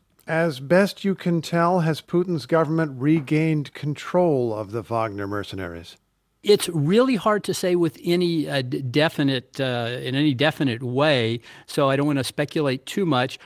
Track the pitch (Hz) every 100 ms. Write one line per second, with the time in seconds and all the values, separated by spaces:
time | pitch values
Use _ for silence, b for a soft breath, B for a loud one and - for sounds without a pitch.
0 | _ _ - 160 165 131 135 175 196 -
1 | 196 185 180 170 - 170 170 185 160 151
2 | - 175 185 165 117 165 151 160 160 127
3 | 143 160 127 151 160 151 135 - 143 139
4 | - 180 180 139 120 107 101 110 101 117
5 | 113 101 101 104 95 98 87 85 85 -
6 | _ _ _ _ - 202 - 165 143 214
7 | 262 226 220 208 196 180 190 175 165 -
8 | 175 175 175 165 151 139 127 147 131 147
9 | 156 - 139 131 - - 131 120 117 127
10 | 131 135 151 123 147 - 143 117 131 123
11 | 151 135 113 117 B B - - 139 135
12 | 147 139 123 - 143 165 143 131 - -
13 | 180 127 123 -